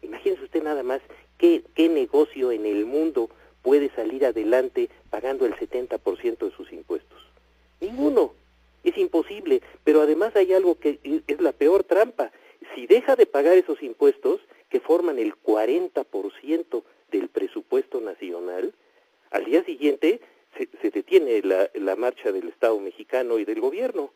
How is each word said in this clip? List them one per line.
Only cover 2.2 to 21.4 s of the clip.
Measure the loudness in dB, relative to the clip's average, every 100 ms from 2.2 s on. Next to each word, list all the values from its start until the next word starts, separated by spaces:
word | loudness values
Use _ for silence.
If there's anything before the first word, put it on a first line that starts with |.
| 2 0 -4
en | -2
el | -2 -2 -2
mundo | -2 -2 -2 -6 _ _ _
puede | 2 2 2
salir | -4 -6 0
adelante | 0 0 2 2 2 -2 -4 _ _
pagando | -8 -6 -2
el | -2 -2
setenta | -6 -6 -6 -6
por | -4 -4
ciento | -4 -4 -8
de | -8
sus | -18
impuestos. | -18 -8 -10 _ -20 _ _ _ _ _ _
Ninguno. | -10 -2 0 2 0 -2 _ _ _ _
Es | -4 0
imposible. | 0 0 -2 -8 -2 -2 -2 -6
Pero | 2 4
además | 4 2 2 2
hay | 4
algo | 4 2 0
que | -2 -4 -6 -6 -4
es | -2
la | -2
peor | 2 2 2
trampa. | 2 2 2 -2 -8 _ _ _ -18 -14
Si | 4
deja | 4 4 4
de | 4
pagar | 4 6 6
esos | 4 -4
impuestos, | -8 2 2 4 -2 -4 _ _ _
que | -4
forman | 2 2 2 -2
el | -4
cuarenta | -6 0 0 2 0 -2 -6
por | -6 -8 -8 -12
ciento | -4 -4 -4 -8 -10 _ _
del | -4 -4
presupuesto | -6 -6 -8 -4 -4 -2 -8
nacional, | -8 -12 -12 -10 -8 -6 -8 -10 _ _ _ _ _
al | -6
día | 0 0
siguiente | 0 -4 -2 0 0 -2 -6 _ _ -12
se, | -12 -6
se | -6
detiene | -6 2 2 2 -2